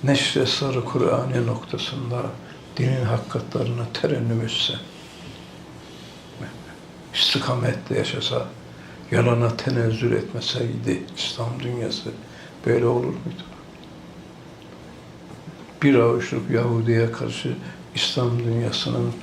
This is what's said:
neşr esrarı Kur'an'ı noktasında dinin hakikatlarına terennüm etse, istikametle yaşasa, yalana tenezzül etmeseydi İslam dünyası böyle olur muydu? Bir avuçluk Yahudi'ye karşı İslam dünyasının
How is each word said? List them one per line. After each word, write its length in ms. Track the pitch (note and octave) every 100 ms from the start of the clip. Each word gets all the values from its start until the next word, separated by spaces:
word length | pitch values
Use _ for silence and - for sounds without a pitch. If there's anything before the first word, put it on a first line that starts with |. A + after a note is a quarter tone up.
neşr 340 | C3 C3+ - D3
esrarı 480 | B2 - C#3 B2+ -
Kur'an'ı 600 | C3 A#2 A#2 B2+ B2 A#2
noktasında 720 | A2+ - - - B2+ A#2+ A#2+ - - - - - -
dinin 280 | B2+ C3 A#2
hakikatlarına 800 | A2+ - A2+ - B2 A#2 A#2+ A#2
terennüm 480 | - D#3 C#3+ A#2 A2+
etse, 320 | A2+ - - - - - - - - - - - - - - - - - - - - - - - - - -
istikametle 840 | - - - - B2 A#2 - - A2
yaşasa, 480 | A2 A#2+ - A#2+ - - - - - - -
yalana 460 | - A#2+ A#2 A#2 A2+
tenezzül 540 | - B2 A2+ A2 A#2+
etmeseydi 920 | A2 - A#2+ - A#2+ A#2 A#2 A#2 C#3 - -
İslam 320 | - - A#2 B2
dünyası 520 | B2 A#2+ A2 - A2+ - - - - - -
böyle 200 | A#2+ A#2+
olur 180 | A#2+ B2+
muydu? 380 | - - - - - - - - - - - - - - - - - - - - - - - - - - -
Bir 120 | D3 C3
avuçluk 540 | A#2 A#2+ - A2+ A2
Yahudi'ye 600 | A#2 A#2+ A#2 A2+ A#2 A2+
karşı 440 | - A#2 A2+ B2 B2+ - - - -
İslam 440 | - - B2 A#2+
dünyasının 760 | A#2 A#2 A#2 - B2 A#2+ A#2+ A#2